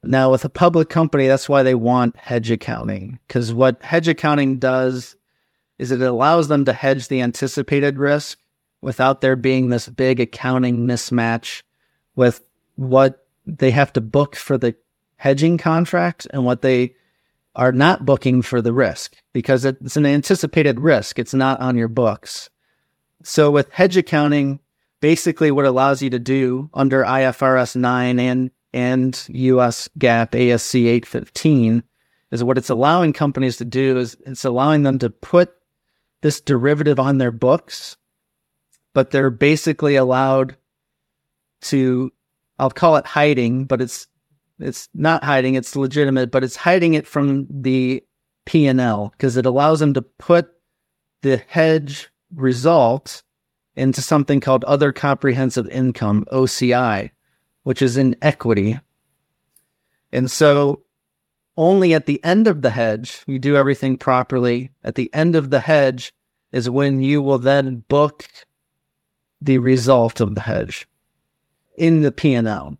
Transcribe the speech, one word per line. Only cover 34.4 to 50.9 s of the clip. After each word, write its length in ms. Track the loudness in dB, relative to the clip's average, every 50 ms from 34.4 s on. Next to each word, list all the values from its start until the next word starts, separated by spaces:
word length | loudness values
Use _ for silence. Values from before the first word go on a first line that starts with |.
| -6
allowing 380 | -4 -2 0 2 2 2 2 2
them 160 | 2 0 0
to 100 | -2 -4
put 420 | -6 _ -12 0 2 2 2 2 _ _ _ _ _ _ _ _ _ _ _ _ _ _
this 180 | -4 -2 -2 -2
derivative 600 | _ -2 -2 0 2 0 0 0 2 0 0 0
on 180 | 0 0 0 0
their 140 | 0 -2
books, 680 | -2 -2 0 0 0 0 _ _ -18 -18 -18 -18 -20 _ _ _ _ _ _ _ _ _ _ _ _ _ _ _ _ _ _ _ _
but 180 | -2 -2 0
they're 200 | 0 0 0 0
basically 640 | 0 2 2 2 2 2 0 -4 -4 -2 0 0 2
allowed 600 | 2 2 2 0 0 0 0 0 0 0 -2 -6 _ _ _ _ _ _ _ _ _ _ _ _ _ _ _ _ _ _ _ _ _
to, 520 | -8 -4 -2 0 0 0 0 -2 -4 -6 _ _ _ _ _ _ _ _ _ _
I'll 100 | -4 -4
call 260 | -2 2 2 4 4
it 120 | 4 0 -2
hiding, 580 | -2 0 2 2 2 2 0 -2 -2 -4 -4
but 160 | -4 -2 -4
it's, 260 | -4 -6 -8 -16 -18 _ _ _ _ _ _ _ _ _ _ _
it's 280 | -12 -12 -12 -12 -16 _ _
not 300 | -2 0 0 0 0 0
hiding, 320 | 0 0 0 2 0 0
it's 200 | -2 -4 -6 -6
legitimate, 540 | -4 -4 -2 0 0 0 2 2 0 -2 0
but 140 | -2 -2 -2
it's 120 | -2 -8
hiding 380 | -4 0 0 2 2 2 2 0
it 140 | 0 -2 -4
from 400 | -4 -2 -2 0 -2 -2 -4 -6
the 540 | -12 -6 -4 -2 0 0 0 -2 -2 -6 _ _ _ _ _ _ _ _ _
P 220 | -2 2 2 4 4
and 120 | 4 2
L, 320 | 2 0 -2 -2 -4 -8 _ _
'cause 180 | -4 -2 0
it 120 | 0 0 0
allows 320 | 2 2 2 2 2 2
them 160 | 2 0 0
to 80 | 0 -4
put 480 | _ _ _ 0 2 2 2 2 0 _ _ _ _ _ _ _ _